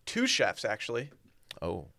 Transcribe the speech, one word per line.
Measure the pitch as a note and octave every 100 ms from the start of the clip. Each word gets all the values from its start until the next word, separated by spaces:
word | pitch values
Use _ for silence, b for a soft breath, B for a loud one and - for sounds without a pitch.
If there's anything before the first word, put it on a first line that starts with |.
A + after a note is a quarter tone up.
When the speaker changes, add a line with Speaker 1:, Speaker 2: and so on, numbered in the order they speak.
| -
Speaker 1:
two | A3+ C3
chefs, | - A2 -
actually. | A2+ G#2+ - A#2 C#3+ - - _ - -
Speaker 2:
Oh. | F2 F#2+ -